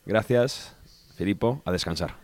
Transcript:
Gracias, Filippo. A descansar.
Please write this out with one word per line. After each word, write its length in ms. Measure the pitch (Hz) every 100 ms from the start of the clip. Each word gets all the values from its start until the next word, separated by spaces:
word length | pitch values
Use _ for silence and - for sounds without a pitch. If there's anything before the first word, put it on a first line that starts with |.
Gracias, 680 | - 107 - 120 131 - - - - - _
Filippo. 460 | - 90 101 117 123
A 60 | -
descansar. 440 | 90 87 82 82 -